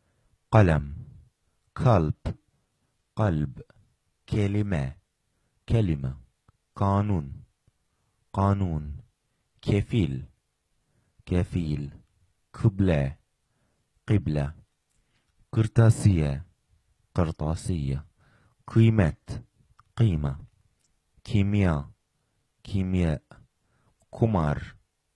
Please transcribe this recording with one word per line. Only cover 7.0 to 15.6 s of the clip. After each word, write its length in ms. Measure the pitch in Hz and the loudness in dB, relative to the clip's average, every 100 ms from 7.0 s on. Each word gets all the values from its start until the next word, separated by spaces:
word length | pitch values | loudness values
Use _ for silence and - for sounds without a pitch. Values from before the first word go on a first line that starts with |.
| 104 90 69 - - _ _ _ _ _ _ _ _ | 0 -2 -4 -14 -20 _ _ _ _ _ _ _ _
قانون. 640 | 98 98 98 92 78 73 73 - _ _ _ _ _ | -2 0 0 -2 -4 -6 -12 -16 _ _ _ _ _
كفيل، 640 | - 101 - 120 73 67 - _ _ _ _ _ _ _ _ _ - | -2 -2 0 -2 -2 -4 -12 _ _ _ _ _ _ _ _ _ -4
كفيل. 680 | 90 87 90 78 71 71 - _ _ _ _ _ | -2 0 -2 -2 -4 -6 -14 _ _ _ _ _
قبلة، 640 | - 117 98 95 73 67 - _ _ _ _ _ _ _ _ - | 0 0 2 0 2 -2 -8 _ _ _ _ _ _ _ _ -2
قبلة. 480 | 104 78 73 71 - _ _ _ _ _ _ _ _ - | 0 0 -4 -4 -10 _ _ _ _ _ _ _ _ -6
قرطاسية، 920 | 110 | -2